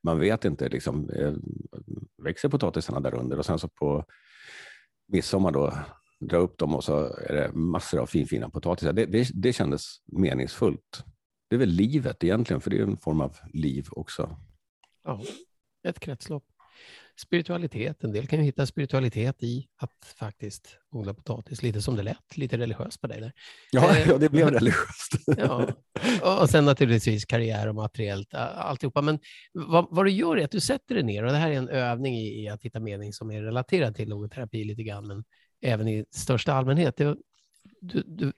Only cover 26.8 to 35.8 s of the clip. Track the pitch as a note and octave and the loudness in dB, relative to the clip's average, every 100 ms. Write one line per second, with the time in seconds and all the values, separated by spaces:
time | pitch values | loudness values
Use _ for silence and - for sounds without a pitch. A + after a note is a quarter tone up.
26.8 | C3 A2+ A#2 G#2+ - A#2 A2+ G#2+ G#2+ G#2+ | 6 4 2 0 0 -2 0 -2 -4 -4
27.8 | G#2+ - G#2 G2 G2+ - B2 - - C3+ | -6 -4 -4 -6 -8 -8 -8 -6 -6 -4
28.8 | C3+ C#3+ D3 D#3 - - - - - E3 | -2 0 0 0 -6 -20 -14 -10 2 2
29.8 | F3 E3 G3 G3 E4+ C4+ C#3+ G3+ - C4+ | 4 2 2 4 2 0 0 0 0 -2
30.8 | - A#3 A#2+ G#2 A#2 D3 E3 C#3 B2 C#3 | -2 -2 0 0 0 2 2 0 -2 0
31.8 | B2 A#2+ C3+ A#2 G#2+ A2 G#2 G#2 A2+ A2+ | 0 0 -2 -2 -4 -6 -8 -8 -8 -8
32.8 | A2 G2+ G#2 - A2+ G#2+ G#2+ B2 B2+ F#3+ | -6 -6 -8 -10 -10 -8 -4 -4 0 0
33.8 | B2 - G#2+ G#2 G#2 - A#2 A2+ G#2 G#2+ | 0 -2 -6 -6 -8 -8 -8 -6 -6 -6
34.8 | G#2+ G2+ G#2 G2+ - _ _ _ C3+ A2 | -8 -10 -10 -12 -14 _ _ _ 0 0